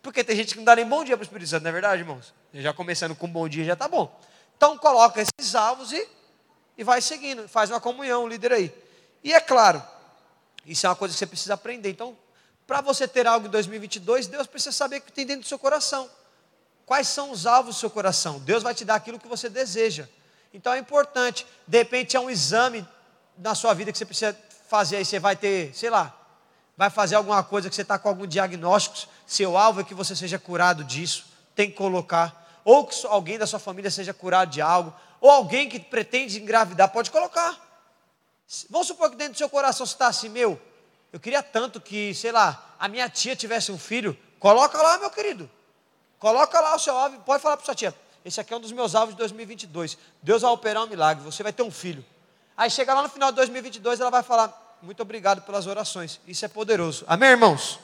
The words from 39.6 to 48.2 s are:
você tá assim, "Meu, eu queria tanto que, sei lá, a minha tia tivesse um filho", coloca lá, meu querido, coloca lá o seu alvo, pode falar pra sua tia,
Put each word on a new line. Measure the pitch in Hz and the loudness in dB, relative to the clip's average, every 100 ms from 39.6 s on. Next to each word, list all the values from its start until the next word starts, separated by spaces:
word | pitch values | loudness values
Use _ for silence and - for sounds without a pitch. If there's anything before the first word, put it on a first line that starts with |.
| 269 247 254 | 0 -2 -6
você | - | 0
tá | 254 | 0
assim, | - 220 | 0 -6
"Meu, | 226 233 147 - _ _ _ _ | -2 -2 -2 -14 _ _ _ _
eu | 170 | -14
queria | 220 277 | -4 -4
tanto | 277 220 247 214 | -2 -4 -4 -10
que, | - 208 208 | -12 -8 -6
sei | 175 226 | -6 0
lá, | 226 185 135 - _ | 4 4 2 -16 _
a | 202 | -8
minha | 226 247 | -4 -6
tia | - 233 262 | -4 -6 -6
tivesse | 214 226 - | -4 -4 -4
um | 185 | -8
filho", | - 233 208 139 _ _ | -6 -4 -4 -8 _ _
coloca | 196 226 294 311 | 6 8 6 4
lá, | 311 359 | 4 4
meu | 403 | -2
querido, | - 415 233 147 _ _ _ _ _ _ _ | -6 -6 -6 -14 _ _ _ _ _ _ _
coloca | 214 240 302 339 | 2 4 4 4
lá | 311 | 2
o | 311 | 0
seu | 302 254 | 0 0
alvo, | 277 262 | -2 -4
pode | 202 277 | -2 0
falar | 302 294 | 0 -2
pra | - | -4
sua | |
tia, | 262 208 - _ _ | -6 -6 -8 _ _